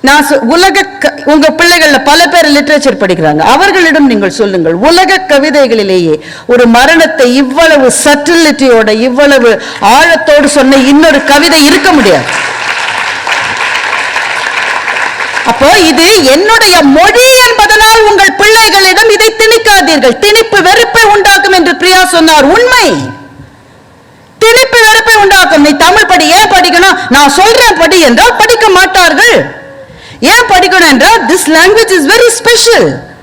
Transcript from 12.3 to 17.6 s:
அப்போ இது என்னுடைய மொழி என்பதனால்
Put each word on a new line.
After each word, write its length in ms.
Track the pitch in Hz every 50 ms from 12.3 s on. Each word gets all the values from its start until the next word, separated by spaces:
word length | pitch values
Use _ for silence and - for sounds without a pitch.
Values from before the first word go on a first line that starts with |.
| - - - - - - - - - - - - - - - - - - - - - - - - - - - - - - - - - - - - - - - - - - - - - - - - - - - - - - - - - - - - - - -
அப்போ 220 | - - - 269 294 359 -
இது 460 | 339 320 294 262 330 359 440 403 294
என்னுடைய 580 | 262 262 302 392 427 453 440 440 403 359 339
மொழி 440 | 294 277 269 302 349 403 - 480 508 523 523 508 508 480
என்பதனால் 540 | 466 466